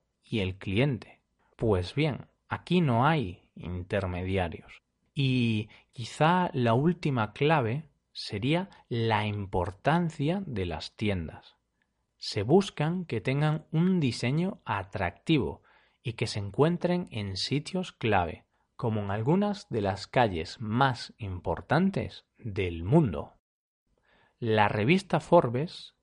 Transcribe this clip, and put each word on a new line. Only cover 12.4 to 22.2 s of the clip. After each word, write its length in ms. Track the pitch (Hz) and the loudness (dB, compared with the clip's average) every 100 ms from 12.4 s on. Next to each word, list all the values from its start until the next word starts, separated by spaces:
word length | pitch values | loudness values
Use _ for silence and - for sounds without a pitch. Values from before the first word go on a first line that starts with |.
buscan 600 | 104 185 196 - 151 185 | 4 4 4 -2 -4 -4
que 160 | 170 - | -4 -4
tengan 460 | 131 139 151 156 - | -2 0 0 -2 -2
un 300 | 156 180 185 | 0 2 2
diseño 600 | 135 - 120 151 185 - | 2 0 0 0 -2 -4
atractivo 1000 | - 101 95 98 87 - - 151 78 - _ _ _ _ | -4 -4 -4 -4 -4 -2 0 2 0 -6 _ _ _ _
y 120 | 127 | -8
que 120 | - 117 | -4 -4
se 120 | 110 | -4
encuentren 720 | 101 - 156 175 175 175 180 | -4 2 2 2 0 -2 -4
en 260 | 110 101 92 | -6 -6 -6
sitios 560 | - 139 147 185 175 | -2 -4 -2 -6 -6
clave, 540 | - 117 98 82 - _ _ _ - | -4 2 2 2 -4 _ _ _ -6
como 240 | 120 110 | -4 -2
en 100 | 101 | -2
algunas 580 | 107 117 185 208 196 - | -2 0 2 0 -4 -6
de 140 | 117 | -2
las 240 | 98 95 - | -2 -2 -2
calles 540 | 131 117 85 - - | 2 2 0 -6 -8
más 520 | 107 117 135 120 - - | -2 2 2 0 -8 -12
importantes 1080 | 101 90 90 82 - 147 190 196 90 - | -8 -6 -4 -4 0 2 2 0 -6 -10